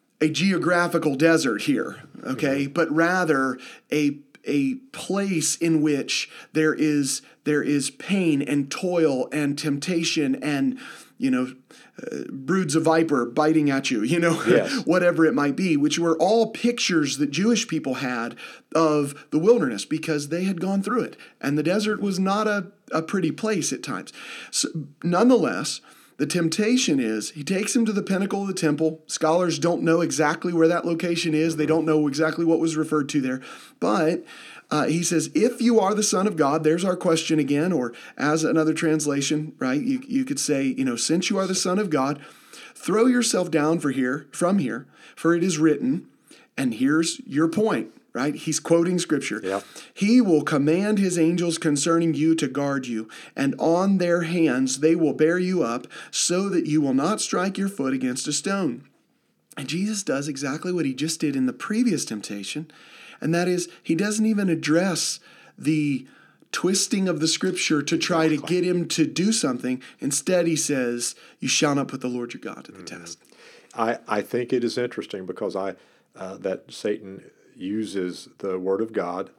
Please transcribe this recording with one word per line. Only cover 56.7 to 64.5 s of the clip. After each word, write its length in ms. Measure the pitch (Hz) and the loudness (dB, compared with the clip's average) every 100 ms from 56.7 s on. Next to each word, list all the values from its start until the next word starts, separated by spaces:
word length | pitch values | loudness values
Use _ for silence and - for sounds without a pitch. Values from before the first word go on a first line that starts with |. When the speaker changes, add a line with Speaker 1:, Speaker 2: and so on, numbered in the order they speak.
| 151 | 2
Speaker 1:
will 140 | 143 | 2
not 260 | 131 156 214 | 2 0 0
strike 360 | - 185 185 190 | -2 -2 -2 -2
your 120 | 196 | -4
foot 260 | 196 135 | -2 -2
against 320 | 131 131 127 - | -2 -2 -4 -4
a 60 | |
stone." 500 | 147 196 196 170 120 - _ _ _ _ _ _ - | -4 -2 -2 -2 -4 -12 _ _ _ _ _ _ -12
And 120 | 131 | -8
Jesus 340 | 160 202 214 | -4 -2 -4
does 240 | - 135 147 | -4 -4 -4
exactly 460 | 135 139 151 180 | -6 -6 -4 -4
what 140 | 180 143 | -2 -2
he 60 | |
just 280 | 131 156 - | -2 -4 -2
did 160 | 156 135 | -2 0
in 100 | 127 | -2
the 60 | |
previous 520 | 123 - 214 247 156 | -2 -4 0 0 0
temptation, 640 | - 107 - 101 98 151 160 - - - - - | -2 -8 -8 -10 -8 -8 -10 -14 -20 -20 -20 -8
and 120 | - | -2
that 140 | 170 180 | 0 0
is 220 | 180 175 - | -2 -4 -8
he 120 | - | -4
doesn't 320 | 160 202 214 220 | -2 0 0 0
even 240 | 208 190 | 2 0